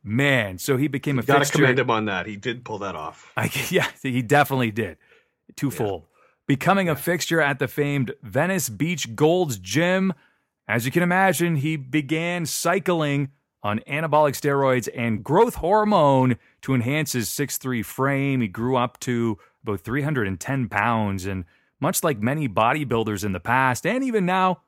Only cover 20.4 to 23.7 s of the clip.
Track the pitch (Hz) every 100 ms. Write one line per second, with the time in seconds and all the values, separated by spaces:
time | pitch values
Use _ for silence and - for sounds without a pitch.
20.4 | - 135 113 104 110 113 104 98 95 95
21.4 | 87 _ _ _ 143 - 170 110 113 151
22.4 | 135 95 113 151 135 117 113 101 104 90
23.4 | - 127 131